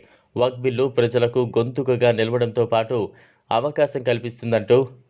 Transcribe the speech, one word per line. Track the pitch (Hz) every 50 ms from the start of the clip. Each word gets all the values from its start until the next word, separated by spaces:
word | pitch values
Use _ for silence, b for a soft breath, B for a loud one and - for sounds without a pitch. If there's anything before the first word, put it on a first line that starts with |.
| b b b b b b -
వక్ఫ్ | 117 120 127 120 123
బిల్లు | 127 131 120 123 135
ప్రజలకు | 131 123 123 117 117 123 120 120 120 - 127 123 107 -
గొంతుకగా | 117 117 127 123 143 131 127 123 110 120 120
నిలవడంతో | 110 110 110 113 120 120 120 113 104 120 117
పాటు | 113 117 113 113 117 127 113 98 b b b b b b b b -
అవకాశం | 110 117 135 147 143 156 147 143 - 135 120
కల్పిస్తుందంటూ | 127 120 110 117 117 - - 117 117 113 107 101 - 120 135 131 - - - _